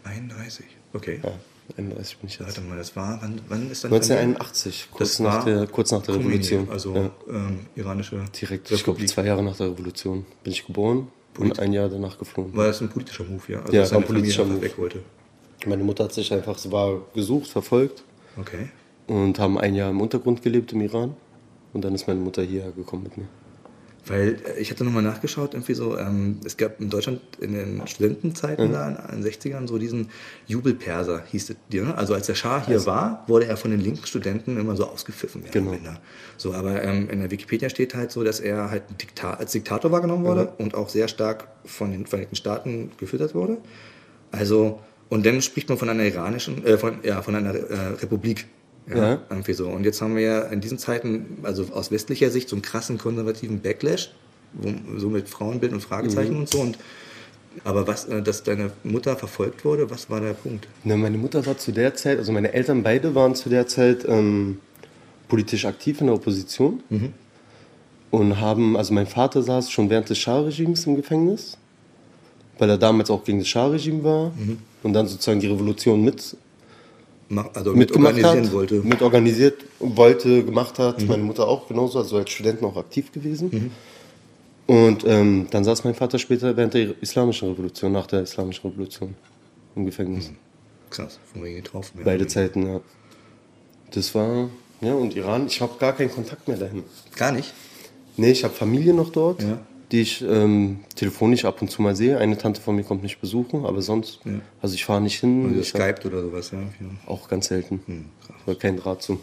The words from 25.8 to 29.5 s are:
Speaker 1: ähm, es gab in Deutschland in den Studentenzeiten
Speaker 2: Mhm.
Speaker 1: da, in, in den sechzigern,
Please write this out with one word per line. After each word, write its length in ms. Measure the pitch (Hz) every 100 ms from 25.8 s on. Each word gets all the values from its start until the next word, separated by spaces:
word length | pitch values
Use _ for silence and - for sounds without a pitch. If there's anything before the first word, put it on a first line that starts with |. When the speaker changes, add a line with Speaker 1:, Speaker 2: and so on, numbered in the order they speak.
| 117 101
Speaker 1:
ähm, 420 | 98 101 101 101
es 140 | - -
gab 200 | 107 -
in 100 | 107
Deutschland 300 | 104 131 127 - -
in 140 | 101
den 320 | 104 101 98 -
Studentenzeiten 840 | - 104 - 165 160 147 151 113
Speaker 2:
Mhm. 40 |
Speaker 1:
da, 160 | 147 147
in, 60 | -
in 140 | -
den 100 | 110
sechzigern, 440 | 104 - 143